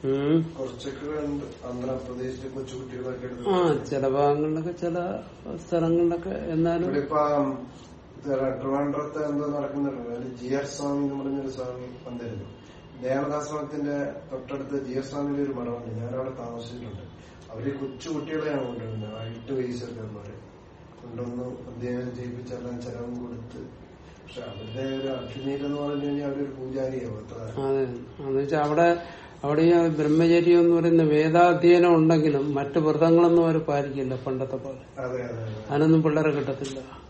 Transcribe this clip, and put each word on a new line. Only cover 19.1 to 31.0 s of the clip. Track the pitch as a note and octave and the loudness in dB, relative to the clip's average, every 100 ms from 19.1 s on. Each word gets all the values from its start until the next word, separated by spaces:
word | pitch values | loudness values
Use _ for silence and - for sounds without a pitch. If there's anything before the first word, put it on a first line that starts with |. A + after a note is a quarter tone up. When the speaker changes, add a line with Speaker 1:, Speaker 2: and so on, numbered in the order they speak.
Speaker 2:
ആ, | A2 | -10
എട്ട് | A2+ A#2 - | -10 -10 -6
വയസ്സൊക്കെ | C3 B2 A2+ - | -4 -4 -6 -8
ഉള്ളവരെ | A2+ G#2+ G#2 G2 - - - - - - - A#2+ | -10 -12 -12 -14 -16 -18 -20 -20 -20 -20 -18 -14
കൊണ്ടുവന്ന് | A#2 A#2+ B2 | -10 -8 -8
അധ്യയനം | B2 B2 B2 A#2 B2 B2 B2 A#2+ | -8 -10 -14 -10 -6 -6 -6 -8
ചെയ്യിപ്പിച്ചെല്ലാം | B2 B2 B2 B2 A#2+ A#2+ | -10 -10 -10 -10 -8 -10
ചെലവും | B2 A#2 A#2+ B2 | -10 -10 -8 -8
കൊടുത്ത്. | A#2+ A#2 A2 - - - - - - - | -10 -12 -12 -14 -14 -16 -20 -20 -20 -20
പക്ഷെ | - B2+ | -16 -12
അവരുടെ | G#2 G#2 A2 A#2+ C3+ C3+ | -12 -12 -10 -6 -4 -4
ഒരു | C3+ | -4
അൾട്ടിമേറ്റ് | B2+ A#2 C3+ C3+ C#3 | -6 -8 -8 -6 -4
എന്ന് | C#3+ C#3+ | -4 -2
പറഞ്ഞു | C#3+ C#3+ | -2 -2
കഴിഞ്ഞാൽ | C#3+ C#3+ C#3+ | -2 -2 -2
അവരൊരു | C#3 C3+ | -4 -6
പൂജാരിയാവും. | C3 B2+ C3 C3 C3 A#2 G#2+ | -6 -6 -4 -4 -4 -6 -10
അത്ര | - A#2 A2+ C#3 | -12 -12 -8 -4
Speaker 1:
അതെ, | C3+ C3+ C3 A#2+ B2 - C#3 | 0 0 0 -4 -12 -10 -2
എന്ന് | C3+ | -2
വെച്ചാ | C#3 D#3 | 0 0
അവിടെ, | D3 D3+ E3+ E3+ - - - - | 2 4 4 4 -2 -14 -18 -6
അവിടെ | C#3 D3+ | 0 4
ഈ | E3 E3+ E3+ | 6 6 6
ബ്രഹ്മചര്യം | D3+ D3 D#3 E3 E3+ E3+ E3+ | 2 4 6 6 6 8 8
എന്ന് | E3+ E3+ | 8 6
പറയുന്ന | E3 E3 | 6 6